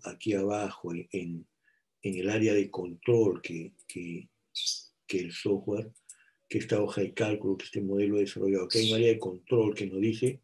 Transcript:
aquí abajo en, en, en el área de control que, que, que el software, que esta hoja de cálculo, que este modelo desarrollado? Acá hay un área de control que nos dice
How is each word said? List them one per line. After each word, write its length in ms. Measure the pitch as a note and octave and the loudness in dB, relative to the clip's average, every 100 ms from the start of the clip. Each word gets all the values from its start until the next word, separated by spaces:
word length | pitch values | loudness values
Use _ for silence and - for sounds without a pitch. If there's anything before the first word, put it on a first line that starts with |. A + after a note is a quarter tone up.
aquí 300 | - - A2 | -8 -6 -2
abajo 600 | G2 G2 G#2 G2+ - F2+ | 0 0 0 -4 -6 -8
en, 140 | E2+ F2 | -8 -6
en, 360 | G2 E2+ E2+ - _ _ _ _ _ | -6 -6 -8 -12 _ _ _ _ _
en 160 | G2+ F2+ | -6 -4
el 120 | G2 | 0
área 240 | A2 A2 | 2 4
de 160 | G#2 G2 | 4 2
control 720 | F#2 F2+ E2+ - A#2 G#2 F2 | -2 -8 -4 4 6 6 2
que, 300 | - E2 E2+ - - | -4 -8 -10 -16 -14
que, 400 | F2+ F2 - - _ _ - - - - _ - | -10 -8 -10 -12 _ _ -6 -4 -6 -10 _ -6
que 100 | F#2+ | -4
el 140 | F2 | -4
software, 580 | - G#2 G2 G#2 G#2 - - - - _ _ - | -4 -2 -2 -2 -4 -6 -14 -20 -20 _ _ -6
que 100 | G#2+ | -4
esta 220 | - G#2 | 0 0
hoja 200 | G2+ - | 0 -2
de 120 | F#2+ | -2
cálculo, 440 | - G#2 G#2 G2 F#2+ | -2 -2 -2 -2 -4
que 80 | |
este 160 | - G#2+ | -6 -6
modelo 380 | G2 G2 G#2 G#2 | -2 0 2 2
desarrollado? 480 | G2 G2+ G2 G2 F2+ | 0 0 0 2 2
Acá 120 | A2+ | 2
hay 120 | A2 | 4
un 40 | |
área 140 | A2 A#2 | 4 4
de 100 | A2 | 4
control 560 | F#2 F#2 - A#2+ G#2 | 0 -8 2 4 4
que 120 | G2+ G2 | 2 -2
nos 120 | F#2+ | 0
dice 400 | A2 A2+ B2+ - | 0 2 0 -2